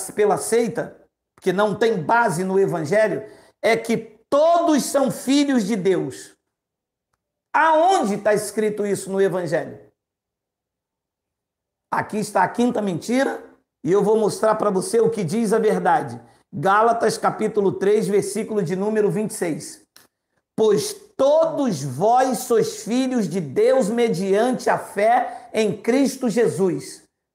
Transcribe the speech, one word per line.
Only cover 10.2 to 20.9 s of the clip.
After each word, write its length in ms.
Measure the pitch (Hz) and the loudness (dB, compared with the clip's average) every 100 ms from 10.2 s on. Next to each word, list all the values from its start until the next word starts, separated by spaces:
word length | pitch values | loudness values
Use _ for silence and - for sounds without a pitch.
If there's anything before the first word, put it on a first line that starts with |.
| _ _ _ _ _ _ _ _ _ _ _ _ _ _ _ _ _ | _ _ _ _ _ _ _ _ _ _ _ _ _ _ _ _ _
Aqui 260 | - 139 208 | -6 -4 -6
está 240 | - 202 | -2 0
a 60 | 180 | 0
quinta 340 | - 247 233 | 2 0 0
mentira, 600 | 202 165 - 254 269 - - _ _ _ | -2 -4 -2 0 0 -4 -14 _ _ _
e 60 | - | 0
eu 120 | 196 | 2
vou 140 | 202 220 | 4 2
mostrar 380 | 208 - 220 214 | 2 0 0 2
para 140 | 208 | 0
você 300 | 185 - 233 | -2 -2 0
o 100 | 226 | 0
que 140 | - | 0
diz 280 | 170 208 226 | -4 -2 0
a 60 | 226 | 2
verdade. 600 | 214 185 175 165 139 120 - _ _ | 2 0 2 0 -2 -12 -18 _ _
Gálatas, 640 | - 185 202 226 233 220 214 | -4 0 4 4 2 0 0
capítulo 560 | 196 - 214 - 196 | -2 -2 -2 0 0
três, 340 | 190 190 214 180 | 0 2 2 2
versículo 560 | 202 196 220 202 214 | 0 -2 -6 -4 -4
de 140 | 170 185 | -2 -2
número 340 | 208 214 208 | -2 0 0
vinte 200 | 175 214 | 0 -4
e 40 | |
seis. 480 | - 175 151 - - _ _ _ _ _ _ _ - | -4 -6 -6 -10 -18 _ _ _ _ _ _ _ 0
Pois 360 | 220 196 - | 2 2 0